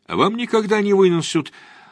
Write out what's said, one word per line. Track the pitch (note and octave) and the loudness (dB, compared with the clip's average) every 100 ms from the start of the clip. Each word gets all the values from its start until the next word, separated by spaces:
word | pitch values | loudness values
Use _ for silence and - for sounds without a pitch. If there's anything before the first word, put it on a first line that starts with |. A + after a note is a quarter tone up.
| - | -8
вам | F2 F3 A3+ | -2 -2 -2
никогда | A#3+ A3+ G#3 G#3+ | -2 -2 0 0
не | G3+ | 2
вынесут | G3 F#3+ E3+ D#3 E3 - - - - - | 4 4 2 -2 -4 -6 -14 -20 -20 -20